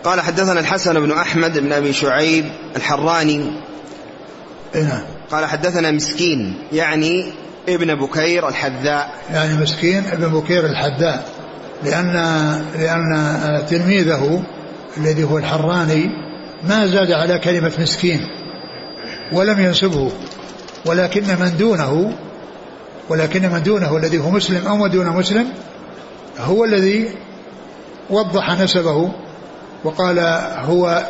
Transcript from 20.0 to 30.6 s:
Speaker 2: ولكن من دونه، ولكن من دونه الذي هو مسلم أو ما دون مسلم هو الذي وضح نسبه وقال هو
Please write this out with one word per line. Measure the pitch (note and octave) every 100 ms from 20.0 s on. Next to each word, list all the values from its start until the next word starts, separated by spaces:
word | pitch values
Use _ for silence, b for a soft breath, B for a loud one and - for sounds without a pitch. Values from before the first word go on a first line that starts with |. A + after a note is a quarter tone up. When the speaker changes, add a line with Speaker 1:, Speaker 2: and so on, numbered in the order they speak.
| C3 - - - - - - - E3
Speaker 2:
ولكن | F3 F3+ F#3+ G3+ F3+
من | F3+ E3
دونه، | A3 F#3+ C#3 D3+ G3+ A#3 - - - - - - - - -
ولكن | D#3+ D#3 F#3
من | F#3 E3+
دونه | D#3+ G#3+ E3+ D#3
الذي | D#3+ E3+
هو | D3+
مسلم | G3+ F#3+ F3+ F#3+
أو | G#3
ما | G3+
دون | F#3 F3
مسلم | F3 F#3 G#3 B3 - - - - - - - - -
هو | B2 G3+ A3+
الذي | G#3 F#3+ G#3 A3+ - - - - - - - - - -
وضح | G3+ G3+ F#3 - F3
نسبه | F#3+ F#3 E3 D3+ F3+ F#3 - - - - - -
وقال | D#3 D#3 F#3 F3 E3+ E3 -
هو | -